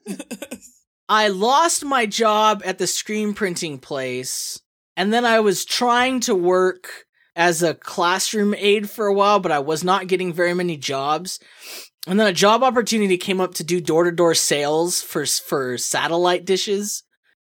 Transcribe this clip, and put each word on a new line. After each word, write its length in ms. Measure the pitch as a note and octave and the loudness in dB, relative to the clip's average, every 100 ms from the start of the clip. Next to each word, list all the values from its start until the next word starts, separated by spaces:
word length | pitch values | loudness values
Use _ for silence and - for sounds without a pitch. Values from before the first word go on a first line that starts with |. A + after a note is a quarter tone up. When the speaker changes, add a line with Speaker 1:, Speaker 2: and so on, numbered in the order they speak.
| G#3 | -12
Speaker 1:
<laughs> 1000 | F#3+ - - - A3+ - _ _ _ - | -12 -12 -14 -14 -16 -20 _ _ _ -2
Speaker 2:
I 200 | G#3+ G#3+ | 2 2
lost 540 | F#3 A3 C#4+ E4 - | 2 2 4 2 0
my 220 | C#4+ C4+ A3+ | -2 -2 0
job 560 | G#3 A3+ G#3+ G#3+ G#3 | 0 2 4 2 2
at 140 | F#3 F#3+ | -4 -4
the 80 | - | -4
screen 480 | - - G#3+ G#3 | -4 -4 -4 -4
printing 460 | G3+ G3+ F3 E3+ C3+ | -2 -4 -4 -8 -10
place, 800 | - C#3+ C3 B2+ B2+ - - - _ _ _ - | -8 -8 -6 -6 -8 -8 -10 -12 _ _ _ -4
and 160 | G3 | 0
then 140 | A#3 A#3+ | 2 4
I 140 | A3+ | 4
was 260 | G#3+ F3+ - | 4 0 -2
trying 540 | - B3 A#3+ B3+ B3+ | 0 2 2 2 0
to 140 | B3 F#3 | 0 2
work 680 | F3 F#3 F#3 F3+ - - - _ _ - | 4 4 2 0 -10 -20 -20 _ _ 0
as 280 | F3 D#3+ | 2 2
a 100 | E3+ | 0
classroom 800 | C#3+ - - F3 F#3 - A3 G3+ G3+ | -2 -6 -2 0 0 -2 0 0 0
aide 340 | G3+ G#3 G3+ | 2 2 0
for 180 | - G#3 | -4 0
a 60 | |
while, 260 | G3+ G3+ G#3 | 2 4 4
but 120 | F3+ | 2
I 80 | D3 | 0
was 240 | C#3 D#3 | 0 -2
not 240 | F3+ G3 F#3 | 0 0 0
getting 240 | F3+ F#3 | -2 -2
very 200 | E3+ F3 | 0 0
many 240 | F3+ F3+ D3+ | 0 -4 -4
jobs. 640 | C3 C3+ C#3+ D#3 F#3 - - - - - - _ - | -6 -4 -2 -2 -4 -12 -16 -20 -18 -18 -18 _ -2
And 120 | G3 | 2
then 80 | G#3+ | 2
a 60 | |
job 300 | E3+ G3+ A#3 | 4 4 6
opportunity 540 | C4 B3 G#3+ A3+ G3+ F3+ | 4 2 0 0 2 0
came 220 | G3+ F#3+ | 0 -2
up 140 | F3+ - | -2 -4
to 80 | |
do 160 | D#3+ F3+ | -4 -2
door-to-door 540 | D#3+ D#3 F3 E3+ E3+ D#3+ | 0 2 2 2 2 2
sales 640 | - D3 D3 D#3 F3 F3 | 0 0 0 0 0 -4
for 200 | - E3+ | -6 -6
s-, 180 | C#3 - | -4 -4
for 380 | - D3 B2+ A#2+ | -4 -4 -2 -4
satellite 680 | - D3+ D3 E3+ F3 F3+ F3+ | -4 -2 0 2 2 0 0
dishes 580 | F#3 A3 G3 G#3 - - _ _ _ | -2 0 -4 -4 -8 -12 _ _ _